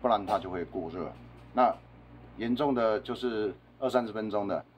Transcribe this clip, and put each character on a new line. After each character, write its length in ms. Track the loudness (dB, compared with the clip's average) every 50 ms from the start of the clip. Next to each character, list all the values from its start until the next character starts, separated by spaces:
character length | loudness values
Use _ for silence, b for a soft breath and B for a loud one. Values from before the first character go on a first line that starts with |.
不 80 | 4 4
然 160 | 4 4 4
它 140 | 2 0 0
就 100 | 0 -2
会 160 | -4 -4 -4
过 240 | -4 -4 -6 -6 -4
热。 240 | -6 -6 -6 -6 -8 -12 -18 -20 -20 -20 -20 -8 2
那 220 | 4 4 4 4 0 -8 -20 -20 -20 -20 -20 -20 -20 -20 -20 -10 -6
严 180 | -2 -2 0
重 160 | 2 2 2 4
的 260 | 4 4 4 2 2
就 140 | 0 -4 -6
是 400 | -2 -2 -2 0 0 0 -2 -2 -6 -14 -20 -12 -4
二 120 | -4 2
三 160 | 2 2 0
十 60 | 0 -4
分 180 | -4 -4 -2
钟 180 | -2 -2 0 0
的 160 | -2 -4 -4 -8 _